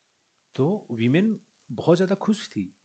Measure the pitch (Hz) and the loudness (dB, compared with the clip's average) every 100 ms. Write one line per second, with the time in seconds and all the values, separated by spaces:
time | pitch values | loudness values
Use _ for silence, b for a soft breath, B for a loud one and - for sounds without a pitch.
0 | _ _ _ _ _ - 143 208 - 113 | _ _ _ _ _ -2 0 -2 -6 -2
1 | 117 151 220 196 - _ - 113 151 175 | 2 2 2 -2 -10 _ -14 -4 2 2
2 | 185 196 - 208 - - 92 - | 2 -2 -2 -2 -4 -8 -8 -6